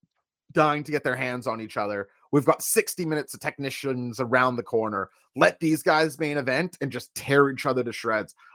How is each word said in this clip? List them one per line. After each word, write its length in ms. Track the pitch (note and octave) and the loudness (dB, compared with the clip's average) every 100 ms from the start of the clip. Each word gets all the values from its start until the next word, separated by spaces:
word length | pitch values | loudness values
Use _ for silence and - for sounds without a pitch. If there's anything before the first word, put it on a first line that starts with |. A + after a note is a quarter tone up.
| _ _ _ _ _ | _ _ _ _ _
dying 300 | E3 D3+ D3 | 2 2 2
to 60 | D#3 | -4
get 120 | D3 | -4
their 120 | C#3+ B2+ | -2 -2
hands 300 | B2+ B2 B2 | -4 -4 -6
on 140 | A2+ | -6
each 160 | A2 A#2 | -6 -4
other. 320 | G#2 G2+ G2+ _ - | -4 -4 -8 _ 0
We've 120 | C#3+ | 2
got 180 | C3+ D#3 | 4 2
sixty 420 | - A3+ - - | 2 0 0 -4
minutes 300 | D#3+ D3+ C3+ | -4 -4 -6
of 60 | - | -8
technicians 800 | D3+ - C#3 - C3+ B2 B2 A#2 | -8 -6 -8 -6 -4 -4 -6 -4
around 360 | A#2+ B2+ B2+ A#2+ | 2 4 4 0
the 60 | |
corner. 480 | - A2+ A2 G2+ F#2+ _ _ C3+ | -2 -2 0 -4 -6 _ _ 2
Let 240 | F3 - | 2 4
these 220 | D#3+ D#3 | 0 0
guys 360 | F3+ D#3 D#3+ C3+ | 2 2 2 0
main 200 | D3+ D3 | -2 -2
event 380 | B2+ C3 F3+ - | 0 0 -2 -4
and 100 | C#3 | -6
just 240 | A#2+ - | -6 -10
tear 360 | - - C#3+ C#3 | -10 2 4 4
each 160 | C3 C#3 | 2 -2
other 180 | B2+ | 0
to 80 | A#2+ | -2
shreds. 420 | - A#2 G#2+ G2+ - - | -4 -2 -2 -2 -14 -20